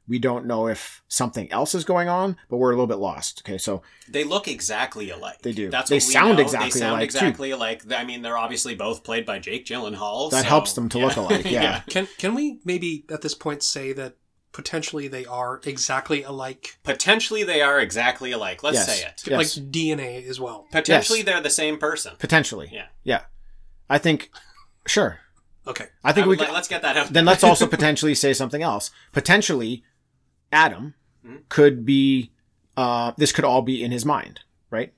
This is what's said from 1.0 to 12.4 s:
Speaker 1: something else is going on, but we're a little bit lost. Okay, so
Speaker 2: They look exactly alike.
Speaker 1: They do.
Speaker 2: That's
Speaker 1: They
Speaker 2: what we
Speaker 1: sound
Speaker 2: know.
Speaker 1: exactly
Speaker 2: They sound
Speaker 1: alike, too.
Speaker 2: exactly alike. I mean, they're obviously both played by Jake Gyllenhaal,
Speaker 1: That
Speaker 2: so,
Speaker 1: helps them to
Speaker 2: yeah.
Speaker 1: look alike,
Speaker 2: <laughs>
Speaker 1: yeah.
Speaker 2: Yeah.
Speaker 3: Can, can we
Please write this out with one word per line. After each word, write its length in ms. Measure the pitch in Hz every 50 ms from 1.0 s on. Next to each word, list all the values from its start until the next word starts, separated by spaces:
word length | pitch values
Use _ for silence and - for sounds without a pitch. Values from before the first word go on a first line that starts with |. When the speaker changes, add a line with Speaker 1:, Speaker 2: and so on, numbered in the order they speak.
| _
Speaker 1:
something 460 | - - - 131 117 - 117 92 -
else 220 | 92 110 147 - -
is 100 | 180 156
going 240 | - 180 175 175 175
on, 280 | 175 180 190 196 180 - _ _
but 80 | 120
we're 140 | 123 127 127
a 40 | 120
little 120 | 123 123
bit 100 | 113 107
lost. 460 | 98 98 92 76 69 - - - - -
Okay, 140 | - 95 95
so 240 | - 113 98 92 - _ _ _ - -
Speaker 2:
They 160 | - 143 151
look 240 | 147 180 208 196 156
exactly 600 | 131 110 - - 107 110 127 131 - 110 104 95
alike. 320 | 87 87 - - - -
Speaker 1:
They 100 | - 120
do. 160 | 113 107 101 92
Speaker 2:
That's 200 | - 127 131 -
Speaker 1:
They 60 | 143
Speaker 2:
what 100 | 139 -
we 60 | -
Speaker 1:
sound 240 | - 139 175 226 214 156
Speaker 2:
know. 40 | 135
Speaker 1:
exactly 260 | - 131 113 107 123
Speaker 2:
They 80 | - 127
sound 120 | 113 110
Speaker 1:
alike, 80 | 113 113 113 -
too. 60 | 123 135
Speaker 2:
exactly 320 | 196 156 120 - 135 135
alike. 320 | 135 123 113 113 113 113 107 107
I 120 | 127 117 120
mean, 180 | 123 120 120
they're 160 | 117 117 117 117
obviously 360 | 113 117 123 110 - 123 113
both 300 | 92 101 110 113 - -
played 220 | - 113 117 110
by 120 | 107 101 98
Jake 280 | 87 98 107 127 -
Gyllenhaal, 640 | - 117 123 113 104 107 101 104 104 107 127 147 156
Speaker 1:
That 140 | 127 135 127
Speaker 2:
so, 40 | 127
Speaker 1:
helps 240 | 147 156 - -
them 160 | - 127 117 113
to 100 | - 123
Speaker 2:
yeah. 60 | 127
Speaker 1:
look 120 | 131 -
alike, 280 | 117 98 - 208 185 -
Speaker 2:
<laughs> 0 |
Speaker 1:
yeah. 60 | - 123 117
Speaker 2:
Yeah. 180 | - - - - - -
Speaker 3:
Can, 180 | - 185 190 - -
can 180 | - - 196 233
we 240 | 277